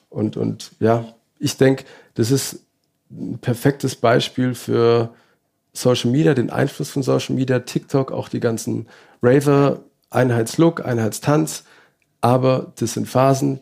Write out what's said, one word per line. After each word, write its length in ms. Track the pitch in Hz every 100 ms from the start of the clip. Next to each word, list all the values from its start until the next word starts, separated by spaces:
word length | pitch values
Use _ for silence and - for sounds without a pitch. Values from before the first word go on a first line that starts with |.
| _
Und, 280 | - 107 117
und 340 | 110 110 - -
ja, 260 | 110 117 113 - _ -
ich 180 | 135 -
denk, 280 | 135 135 - - _ -
das 160 | 113
ist 280 | 135 - - _ _ _ _ _
ein 280 | - - 120
perfektes 560 | - 117 139 - 131 -
Beispiel 600 | 113 131 - - 127 123
für 580 | - 117 117 117 117 - _ _ _ _ _
Social 380 | - 127 123 120
Media, 220 | 135 160
den 160 | 127 -
Einfluss 400 | - 139 - 143
von 140 | 143
Social 320 | 131 135 - 131
Media, 240 | 131 127
TikTok, 520 | - 151 - 135 131
auch 180 | 120 -
die 100 | 120
ganzen 480 | 120 113 - 113 110 - - _
Raver, 580 | 123 139 143 139 139 - - _ _
Einheitslook, 760 | 120 127 117 113 - 165 160 127
Einheitstanz. 760 | 120 107 - 147 151 156 - - _ _ _ _ _
Aber 520 | 117 127 131 131 - -
das 160 | 117
sind 140 | 117 107
Phasen, 520 | 127 135 135 143 131